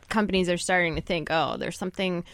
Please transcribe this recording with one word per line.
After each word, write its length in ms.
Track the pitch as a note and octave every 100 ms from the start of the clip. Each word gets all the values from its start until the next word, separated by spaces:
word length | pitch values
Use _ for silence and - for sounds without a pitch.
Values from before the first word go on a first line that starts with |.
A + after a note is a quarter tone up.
| -
companies 400 | A3 G#3 F#3+ F3+
are 100 | F3
starting 360 | - F#3 F3
to 80 | D#3
think, 260 | - F3 D3+
"Oh, 260 | D#3+ C3+ A2+
there's 200 | - -
something 460 | F#3+ - F#3 F3 -